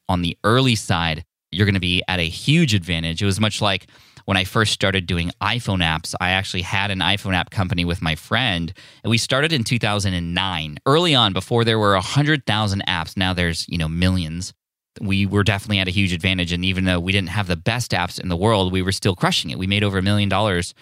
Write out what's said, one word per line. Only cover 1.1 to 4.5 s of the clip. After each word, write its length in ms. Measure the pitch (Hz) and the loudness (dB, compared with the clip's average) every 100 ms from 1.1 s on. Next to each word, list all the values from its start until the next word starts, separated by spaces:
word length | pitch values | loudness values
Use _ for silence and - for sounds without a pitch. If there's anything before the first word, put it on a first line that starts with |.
| 78 - _ _ | -4 -8 _ _
you're 160 | 85 101 | 0 2
gonna 140 | 98 | 2
be 200 | 90 90 - | 0 0 0
at 140 | 90 | -2
a 80 | 82 | -2
huge 440 | 87 - 160 156 | -2 2 2 4
advantage. 480 | 107 85 82 82 82 | 0 0 -4 -4 -2
It 60 | 101 | -2
was 140 | 95 | 0
much 200 | 107 - | 0 0
like 280 | 104 95 - - _ - - | 0 0 -4 -20 _ -10 -2
when 100 | 95 | 0
I 80 | |
first 280 | 92 | 0